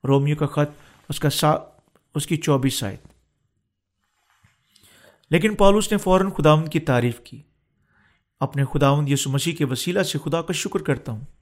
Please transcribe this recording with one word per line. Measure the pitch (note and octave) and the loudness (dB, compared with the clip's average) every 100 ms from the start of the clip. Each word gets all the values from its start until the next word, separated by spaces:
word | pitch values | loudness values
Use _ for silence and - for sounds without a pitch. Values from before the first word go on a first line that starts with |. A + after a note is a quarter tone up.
رومیو | C3+ C#3 C#3+ D3 | 2 0 2 -2
کا | D3 | -2
خط، | - D3 - - _ _ | -2 -2 -4 -20 _ _
اس | C#3+ | -2
کا | D3 | -2
سا-، | - D3+ - - _ _ _ _ | 0 0 0 -4 _ _ _ _
اس | D3+ - | -10 -4
کی | D#3+ | -4
چوبیس | D#3+ C#3 C3 - | 0 0 0 -2
آیت۔ | G#2 - _ _ _ _ _ _ _ _ _ _ _ _ _ _ _ _ _ _ _ _ _ _ _ | -8 -10 _ _ _ _ _ _ _ _ _ _ _ _ _ _ _ _ _ _ _ _ _ _ _
لیکن | E3 G#3 | 0 2
پالوس | G#3 G3+ G3+ G#3 | 4 6 6 2
نے | G#3 | -2
فوراً | F#3 F#3 F#3+ | 2 2 2
خداوند | F#3+ D3+ D#3 D#3+ | 2 4 4 2
کی | D#3+ | -4
تعریف | D#3 B2 A#2+ A2+ | 0 0 0 -4
کی۔ | - - - _ _ _ _ _ _ _ _ _ | -14 -20 -20 _ _ _ _ _ _ _ _ _
"اپنے | C#3+ C#3 | -6 -2
خداوند | C3+ C#3+ C#3 C#3+ C#3+ | -2 2 2 2 0
یسوع | C#3 C#3 | -2 -2
مسیح | C3+ E3 | -2 -2
کے | D#3+ | -2
وسیلہ | C#3 B2+ - F#3 | -4 -4 -4 -2
سے | F#3 C#3+ | -2 -4
خدا | - E3 | -4 -4
کا | E3+ | -4
شکر | E3+ - F#3+ | -6 -4 -6
کرتا | - C3 - | -2 -4 -4
ہوں۔" | A2 - - | -12 -12 -20